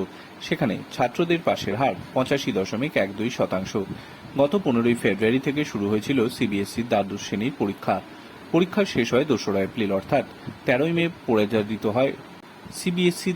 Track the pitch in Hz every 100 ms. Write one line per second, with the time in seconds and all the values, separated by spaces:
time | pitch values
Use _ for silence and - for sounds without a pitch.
0 | 95 - - - - 165 131 95 - -
1 | 123 - 170 170 113 98 - 104 135 90
2 | - 131 127 135 135 101 95 110 147 135
3 | 98 104 117 - 98 92 95 107 92 -
4 | - - - 135 143 202 165 120 120 120
5 | 120 98 110 127 143 139 147 107 101 107
6 | 104 135 113 - 110 101 101 - 120 107
7 | 98 101 - 104 120 - 104 98 - 95
8 | - - - - - 165 180 - 196 -
9 | 117 123 156 113 - 98 95 - 101 95
10 | - 143 101 - - - - 127 160 170
11 | 170 - - 110 104 110 104 107 113 107
12 | 135 - - - - - - - 190 175
13 | 175 170 185